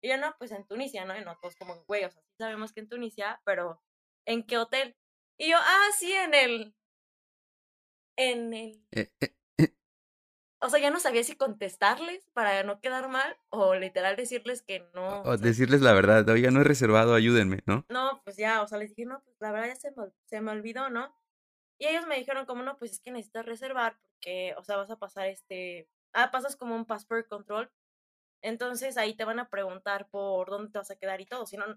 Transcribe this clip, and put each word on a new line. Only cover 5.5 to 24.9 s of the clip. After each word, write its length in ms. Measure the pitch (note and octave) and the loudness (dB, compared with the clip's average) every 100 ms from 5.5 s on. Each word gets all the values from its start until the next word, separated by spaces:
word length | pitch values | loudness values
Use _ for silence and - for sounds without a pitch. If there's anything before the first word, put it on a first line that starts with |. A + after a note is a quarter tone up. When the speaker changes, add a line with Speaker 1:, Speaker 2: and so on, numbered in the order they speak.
Speaker 1:
yo: 60 | E4+ | 4
"Ah, 280 | - F#4+ G4+ G#4 | 6 6 6 2
sí, 140 | F4 | 0
en 200 | G4 F4+ | 0 4
el, 420 | D4 B3+ A#3 G#3+ _ _ _ _ _ _ _ _ _ _ _ _ _ _ - | 4 4 0 -8 _ _ _ _ _ _ _ _ _ _ _ _ _ _ -2
en 360 | B3+ A#3+ A#3 | -2 0 -6
el". 300 | A3+ A3+ G#3+ _ | -10 -12 -18 _
Speaker 2:
Eh, 200 | - - _ | -6 -6 _
eh, 160 | - _ _ - | -8 _ _ 2
eh. 160 | D#3+ _ _ _ _ _ _ _ _ _ | 2 _ _ _ _ _ _ _ _ _
Speaker 1:
O 80 | B3 | 2
sea, 100 | D4 | 2
ya 100 | C#4+ | 4
no 80 | E4 | 2
sabía 240 | D#4 A#3 | 2 0
si 120 | A#3 - | -2 -2
contestarles 920 | C4+ G#3+ G3 - G3+ A#3+ E4 F#4 _ | -4 -4 -10 0 2 2 -4 -10 _
para 300 | - G#3+ G3 | -2 0 0
no 160 | G3+ G3+ | -2 -4
quedar 260 | C4 B3+ C4 | -4 -6 -4
mal 280 | C4 C#4+ - _ | -2 -4 -6 _
o 260 | A3 F#3+ F#3 | 2 4 4
literal 400 | F#3 F#3 F#3 G3+ | 0 0 0 0
decirles 460 | A#3+ B3 A#3 B3 | -4 -6 -6 -10
que 160 | - F#3+ F3 F3+ | -8 -10 -10 -8
no, 260 | F#3 G3+ | -6 -4
Speaker 2:
O, 60 | F#3+ | -2
o 20 | |
Speaker 1:
o 60 | A#2+ | 2
sea 100 | A2+ | 2
Speaker 2:
decirles 320 | A2+ B2+ C#3 | 2 4 6
la 120 | C3 | 8
verdad: 340 | G2+ G2 A2 G#2 | 8 10 8 8
"Oiga, 240 | A2+ B2+ | 6 6
no 80 | C3+ | 6
he 60 | C#3+ | 6
reservado, 500 | C#3+ A#2 G#2+ A2+ A#2 | 6 6 6 8 6
ayúdenme", 440 | A2+ A#2+ F#2+ F#2+ - | 6 6 4 0 0
¿no? 220 | G#2+ - | 0 0
Speaker 1:
No, 320 | B3 C4 C4+ | -2 -2 -4
pues 140 | - G3 | -10 -4
ya, 240 | G#3+ A3 | 0 0
o 60 | G#3 | -2
sea, 100 | G#3 | -6
les 120 | G#3 G#3+ | -8 -10
dije: 100 | A#3+ | -12
"No, 160 | C4+ | -12
pues 120 | _ _ | _ _
la 120 | G#3+ | -6
verdad 160 | G#3+ A#3 | -6 -6
ya 80 | C4 | -8
se 160 | D4 | -14
me 120 | C4+ | -12
ol-, 100 | G3+ _ _ | -14 _ _
se 160 | G#3+ | -8
me 100 | G#3+ | -6
olvidó", 380 | G#3+ G#3+ A#3 C4+ | -8 -8 -8 -6
¿no? 260 | A#3+ C4+ _ _ _ _ _ _ _ | -6 -8 _ _ _ _ _ _ _
Y 80 | D4 | -2
ellos 200 | E4 E4+ | -2 -2
me 100 | C#4 | -6
dijeron 280 | B3+ C4+ C4 | -4 -6 -6
como: 180 | B3 | -8
"No, 140 | B3+ C#4 | -8 -8
pues 120 | A#3 | -12
es 80 | - | -12
que 100 | - | -12
necesitas 340 | B3 G#3 A3+ A3+ | -14 -12 -12 -12
reservar 540 | A3+ C4 C4 A3+ - | -10 -6 -2 -2 -4
porque, 540 | _ _ F3 F#3 F#3 - | _ _ -10 -6 -6 -8
o 60 | |
sea, 140 | F3+ G3+ | -6 -6
vas 140 | G3 | -6